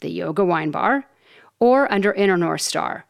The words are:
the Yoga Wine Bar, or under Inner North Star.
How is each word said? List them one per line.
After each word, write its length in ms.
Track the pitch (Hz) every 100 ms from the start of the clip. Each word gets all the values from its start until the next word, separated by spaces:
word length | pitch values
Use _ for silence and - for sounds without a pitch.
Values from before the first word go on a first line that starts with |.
the 80 | 160
Yoga 360 | 170 165 156
Wine 260 | 185 165 156
Bar, 340 | 143 202 277 - _ _ - - -
or 320 | 240 262 277
under 200 | 196 202
Inner 240 | - 196 180
North 240 | 170 160
Star. 460 | - 160 - - -